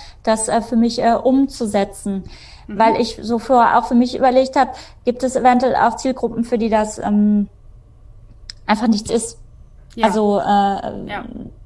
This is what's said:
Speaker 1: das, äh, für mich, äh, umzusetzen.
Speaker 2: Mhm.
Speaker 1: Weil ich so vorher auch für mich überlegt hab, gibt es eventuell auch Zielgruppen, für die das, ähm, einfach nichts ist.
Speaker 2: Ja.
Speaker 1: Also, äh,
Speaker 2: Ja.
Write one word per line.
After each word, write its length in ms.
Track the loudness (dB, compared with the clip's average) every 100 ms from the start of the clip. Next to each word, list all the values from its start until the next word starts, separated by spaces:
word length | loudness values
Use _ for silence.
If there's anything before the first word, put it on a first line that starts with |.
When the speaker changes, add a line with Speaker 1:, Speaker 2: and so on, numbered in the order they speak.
| -18 -6
Speaker 1:
das, 240 | -2 -2 0
äh, 120 | -2
für 160 | 0 0
mich, 240 | 0 0
äh, 100 | 0 2
umzusetzen. 1080 | 2 2 0 -2 -2 -2 -2 -6 -8 -8 -10 -18 -20 -20 -8
Speaker 2:
Mhm. 80 | 2
Speaker 1:
Weil 260 | 2 2
ich 180 | -2 -6
so 180 | -4 -4
vorher 400 | 2 4 4 4
auch 60 | 2
für 80 | 2
mich 200 | 2 2
überlegt 380 | 2 2 2 2
hab, 180 | 0 -2 -12 -8 -6
gibt 180 | -2
es 120 | -2 2
eventuell 400 | 4 4 2 2
auch 220 | 2 0
Zielgruppen, 460 | -4 -4 -4 -4 -4
für 120 | -2
die 120 | 0
das, 300 | 0 -2 -4
ähm, 500 | -2 2 2 2 -2 -8 -20 -20 -20 -20 -20 -20 -20 -20 -20 -10 -2
einfach 220 | 0 2
nichts 220 | 0 0
ist. 280 | -4 -4 -12 -20 -20 -20 -20 -18 -2
Speaker 2:
Ja. 120 | 0
Speaker 1:
Also, 320 | 2 2 0
äh, 680 | 2 2 2 -2 -6 -10 -10
Speaker 2:
Ja. 180 | -12 -12 -14 -16 -18